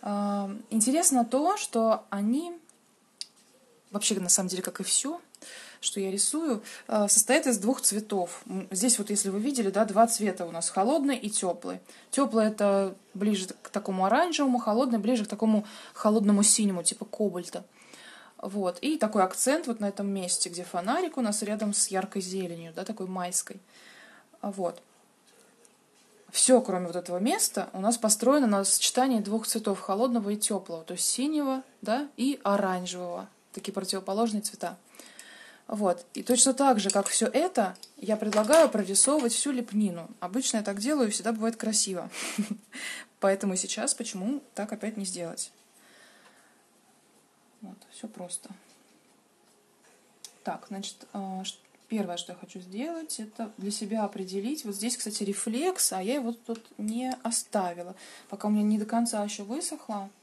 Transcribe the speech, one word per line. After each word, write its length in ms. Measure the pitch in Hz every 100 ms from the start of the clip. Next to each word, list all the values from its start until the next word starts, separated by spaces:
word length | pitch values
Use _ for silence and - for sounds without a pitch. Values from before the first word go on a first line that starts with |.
А, 480 | 208 202 202 202 196 202 -
интересно 560 | 220 233 294 359 262 233
то, 320 | 262 311 403
что 480 | - 233 226 220 -
они, 440 | 202 202 262 339 339 _ _ _ _ _ _ - _ _ _ _ _ _
вообще, 260 | 202 - 190
на 100 | 180
самом 180 | - 185
деле, 160 | 180
как 160 | 185 180
и 40 |
все, 360 | 190 - 269 339 - - - - - -
что 180 | - -
я 120 | 190
рисую, 520 | 196 - 302 320 220 - - -
а, 200 | 214 202
состоят 400 | - - 277 277
из 100 | 226
двух 240 | 196 262
цветов. 600 | - 208 214 202 175 - -
М, 200 | 190 190
здесь 260 | 190 240 240
вот, 120 | 208
если 200 | 202 196
вы 100 | 190
видели, 300 | 226 269 196
да, 160 | 196 214
два 220 | 196 226
цвета 380 | - 208 180 175
у 60 |
нас, 180 | 170 170
холодный 480 | - 196 320 277 254
и 120 | 208
теплый. 500 | - 190 175 180 185 - - -
Теплый — 360 | - 269 220 220
это 480 | 214 202 196 196 185 _
ближе 340 | 190 202 202 185 -
к 80 | -
такому 360 | 202 208 190 190
оранжевому, 540 | 240 349 302 277 247
холодный 400 | 233 214 269 233
ближе 260 | 202 247 208
к 20 |
такому 380 | 202 220 214 208 - -
холодному 500 | - 214 214 208 202
синему, 400 | 202 - 208 180
типа 220 | 165 - -
кобальта. 580 | - 208 175 170 175 - _ - - - - - _
Вот. 360 | - 202 185 175
И 160 | 269 302
такой 260 | 214 214
акцент 440 | 190 - - 302 320
вот 120 | 233
на 80 | 202
этом 180 | 196 202
месте, 420 | 196 180 - 185
где 140 | 170
фонарик 540 | 175 180 180 302 359 294
у 40 |
нас 200 | 226 208
рядом 300 | 208 208 208
с 140 | 202 -
яркой 340 | 190 208 202
зеленью, 520 | 180 190 180 170 165 160
да, 80 |
такой 240 | 190 214 185
майской. 520 | 185 180 180 - 196 _ - - - - - _ -
Вот. 400 | 208 196 175 170 _ _ _ _ _ _ _ _ - _ _ _ _ _ -
Все, 300 | - - 254
кроме 260 | - 185 175
вот 80 | 175
этого 240 | 175 180
места, 500 | 214 392 - - 175
у 60 | 190
нас 180 | 196 233
построено 500 | 220 - 240 294 247
на 160 | 202
сочетании 560 | 196 - - - 262 240
двух 280 | 202 220 226
цветов, 320 | 226 220 196
холодного 520 | - 196 254 233 202
и 60 | 208
теплого, 460 | - 202 190 170
то 100 | 160
есть 120 | 180 -
синего, 560 | - 277 311 277 262 262 _
да, 260 | - 233 294 -
и 220 | 262 285
оранжевого. 840 | 202 202 196 180 180 180 180 175 202 _ _
Такие 200 | - 190
противоположные 680 | 196 185 190 190 196 233 214
цвета. 360 | 196 - 175 185 _ - - - - - - - _
Вот. 380 | 214 202 175 -
И 100 | -
точно 300 | - 247 269
так 260 | 262 277 233
же, 100 | 196
как 180 | 202 196
все 200 | - 226
это, 480 | 254 349 370 196 185 - -
я 200 | 190 214
предлагаю 520 | 214 208 214 311 294
прорисовывать 640 | 214 190 196 - 302 240
всю 180 | 233 285
лепнину. 580 | 254 240 202 208 170 165 -
Обычно 380 | 180 208 262 226
я 60 |
так 160 | 202 202
делаю, 280 | 220 302 226
и 40 |
всегда 200 | 208 196
бывает 240 | 226 220 226
красиво. 540 | 220 214 - 185 - - - -
<laughs> 120 | 208 202 - - - - - _
Поэтому 360 | 196 196 202 185
сейчас 380 | 190 - 240
почему 480 | - 233 190 196 285 - -
так 180 | 208
опять 240 | 214 202 220
не 80 | 190
сделать? 460 | 180 170 - - _ _ _ - - - - - - _ _ _ _ _ _ _ _ _ _ _ _
Вот, 160 | 202 190 -
все 160 | - 220
просто. 420 | - 180 - - 185 _ - _ _ _ _ _ _ _ _ _ _ _ _ _ _ - _
Так, 220 | - 165 -
значит, 400 | 196 202 - -
а, 300 | 202 196 190 190
ш-, 100 | - _ _ _
первое, 300 | 220 185 175
что 160 | -
я 40 | 180
хочу 220 | - 190
сделать, 600 | 180 196 294 330 311 -
это 300 | 214 - 220 -
для 140 | 196
себя 320 | 208 208 220
определить. 600 | 208 208 185 190 208 302 220
Вот 100 | 196
здесь, 220 | 220 247
кстати, 260 | - 208
рефлекс, 720 | 202 202 - 226 349 381 -
а 100 | 185
я 120 | 185 277
его 180 | 233
тут 260 | 233 - 226 - -
не 360 | 214 226 254 254
оставила. 720 | 240 233 - 214 185 175 175 185 - - -
Пока 200 | 208 214
у 20 |
меня 120 | 214
не 140 | 208 214
до 80 | 214
конца 380 | 233 240 226
еще 220 | 208 208 202
высохло. 640 | 262 359 302 - 208 196 _